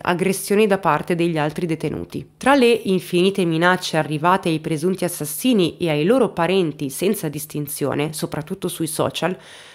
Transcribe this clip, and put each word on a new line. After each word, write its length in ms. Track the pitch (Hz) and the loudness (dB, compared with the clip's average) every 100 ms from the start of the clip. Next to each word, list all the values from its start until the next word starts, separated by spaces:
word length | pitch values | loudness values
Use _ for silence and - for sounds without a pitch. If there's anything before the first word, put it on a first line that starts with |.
aggressioni 640 | - 175 185 190 - 202 220 | -2 0 0 -2 0 2 4
da 100 | 196 | 2
parte 380 | 170 151 - | 2 0 0
degli 240 | 175 170 156 | 0 0 0
altri 260 | 151 151 | -2 -2
detenuti. 680 | 170 156 156 151 170 143 - _ | -4 -2 -4 -6 -8 -10 -12 _
Tra 180 | 254 | 2
le 140 | 285 240 | 6 6
infinite 760 | 233 202 185 - 175 190 - 170 | 4 2 0 2 2 2 2 0
minacce 500 | 160 175 185 - 160 | 4 4 2 0 -2
arrivate 540 | 156 151 170 190 185 | 0 0 2 2 0
ai 100 | 160 | -2
presunti 440 | 156 156 175 180 | -2 -2 -2 -2
assassini 720 | 175 - 151 - 254 226 165 - | -4 -4 -8 -2 2 4 2 0
e 100 | 175 | -2
ai 160 | 147 | 2
loro 260 | 165 262 214 | 2 4 2
parenti 600 | - 165 190 165 147 143 | 0 2 2 0 -2 -8
senza 380 | - 196 214 156 | -2 -2 0 -4
distinzione, 840 | 147 - 151 143 - 139 127 151 | -6 -8 -8 -8 -4 -2 0 -2
soprattutto 560 | 151 165 147 151 190 180 | -4 -6 -6 -6 -6 -6
sui 200 | - 156 | -4 -4
social, 460 | - 117 - 165 185 - - - | 0 0 0 -4 -4 -12 -20 -20